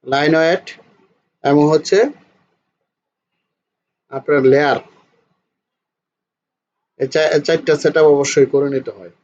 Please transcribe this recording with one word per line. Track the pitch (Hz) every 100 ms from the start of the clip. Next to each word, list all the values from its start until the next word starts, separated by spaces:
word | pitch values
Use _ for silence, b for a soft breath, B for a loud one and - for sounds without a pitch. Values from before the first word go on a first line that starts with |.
| 127
লাইন | 139 151 160
ওয়েট | 160 180 - - _ _ _ _ _ _
এবং | 139 147 147
হচ্ছে | 156 - 190 269 - _ _ _ _ _ _ _ _ _ _ _ _ _ _ _ _ _ _ _
আপনার | 135 131 147
লেয়ার। | 131 139 147 127 - _ _ _ _ _ _ _ _ _ _ _ _ _ _ _ _ _ _ _ _ _
এই | 135
চা-, | 156 156
এই | 156
চারটা | 147 165 - 147
সেটআপ | 156 160 156
অবশ্যই | 143 139 - 135
করে | 139 139
নিতে | 135 123
হয়। | - 87 _